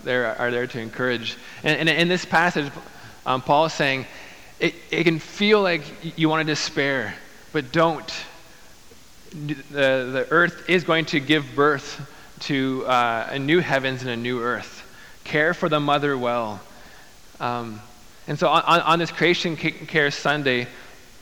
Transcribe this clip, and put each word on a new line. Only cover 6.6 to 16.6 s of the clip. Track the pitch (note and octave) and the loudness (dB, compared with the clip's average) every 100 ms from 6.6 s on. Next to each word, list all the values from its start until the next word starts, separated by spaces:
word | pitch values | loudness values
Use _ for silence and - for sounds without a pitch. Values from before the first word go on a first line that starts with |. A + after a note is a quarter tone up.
| - D3+ C#3 C3+ G#2 - - - - | -2 0 0 0 -4 -8 -16 -20 -6
but | D#3 B2+ | -4 0
don't. | D#3+ E3 D3 A2 - - - - - - - - - - - - | 2 2 2 -6 -12 -12 -18 -20 -20 -20 -20 -20 -20 -20 -20 -18
D-, | D#3 D3 | -12 -8
the, | C#3 C#3 C#3+ C3+ C3 B2+ | -8 -6 0 2 2 0
the | C3 B2 | -2 2
earth | D#3 E3+ - - | 4 4 0 0
is | F3+ | 2
going | D#3+ D#3+ D#3 | 4 0 2
to | - | -2
give | C3+ D#3 C3+ | 2 0 0
birth | B2 D3 C#3 - - C#3 - - - | 2 2 2 -4 -12 -14 -16 -20 -12
to, | - C#3 C3 C3 A2 | -4 -2 0 -2 2
uh, | B2+ A#2+ A2+ A2+ | 2 2 0 -4
a | C3+ | -4
new | C3+ F3 | 2 2
heavens | D3+ C3+ C3 B2+ | 2 0 0 -4
and | B2+ | -4
a | A#2 | -4
new | A#2+ B2 | -4 -4
earth. | A#2 A2 - - - - - - | -2 -4 -8 -16 -20 -20 -20 -18
Care | - D3+ D#3 | -4 0 2
for | F3+ E3+ | 0 0
the | D3+ | 0
mother | D3 C#3+ C#3+ C3+ | 2 2 2 0
well. | A#2+ A#2+ A2 G2+ | 0 -2 -2 -8